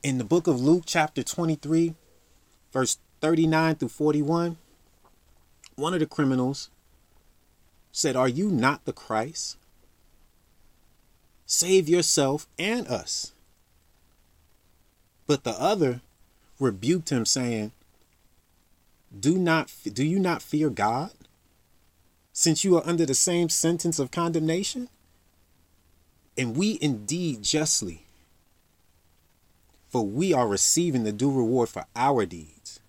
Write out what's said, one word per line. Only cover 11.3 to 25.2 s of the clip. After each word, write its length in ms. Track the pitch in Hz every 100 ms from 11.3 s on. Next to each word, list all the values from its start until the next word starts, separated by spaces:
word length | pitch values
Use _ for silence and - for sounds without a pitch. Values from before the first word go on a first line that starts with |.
| _
Save 440 | - - 175 190 156
yourself 580 | 175 151 - 135 143 - -
and 280 | 180 240 208
us." 460 | 117 - - - _ _ _ _ _ _ _ _ _ _ _ _ _ _ _ _ _ _ _ -
But 180 | 143
the 160 | - 101
other 400 | 151 208 143 123 _ _ _ _ _ _
rebuked 520 | 131 98 110 180 160
him, 160 | 135 110
saying, 460 | 135 123 113 107 - _ _ _ _ _ _ _ _ _ _ _ _ _ 101
"Do 180 | 131 185
not, 340 | 175 160 139 - 104
do 120 | 98
you 140 | 147 190
not 220 | 185 156
fear 300 | - 151 156
God, 400 | 101 104 120 180 - - _ _ _ _ _ _ _ _ _ _
since 320 | - 165 156
you 120 | 196 170
are 100 | 160
under 180 | 170
the 100 | 160
same 340 | 131 - 175 170
sentence 500 | - 165 170 170 160
of 140 | 131
condemnation? 760 | - 170 165 156 165 202 254 247 _ _ _